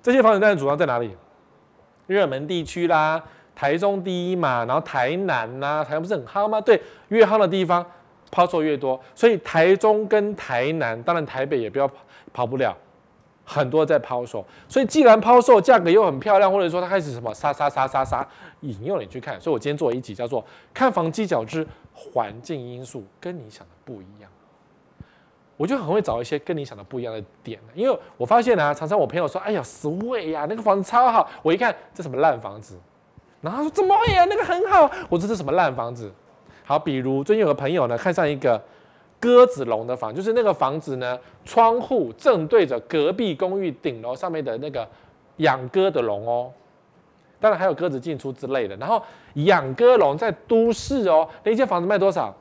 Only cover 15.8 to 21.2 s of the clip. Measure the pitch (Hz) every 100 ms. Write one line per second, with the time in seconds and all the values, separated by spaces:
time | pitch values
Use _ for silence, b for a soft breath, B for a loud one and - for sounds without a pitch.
15.8 | 170 202 196 135 208 196 196 202 175 175
16.8 | 180 190 151 117 117 104 147 139 143 139
17.8 | 131 139 131 127 139 B B B 147 98
18.8 | 131 185 98 131 131 101 165 127 139 147
19.8 | 143 123 123 101 120 123 - B B -
20.8 | 262 190 165 185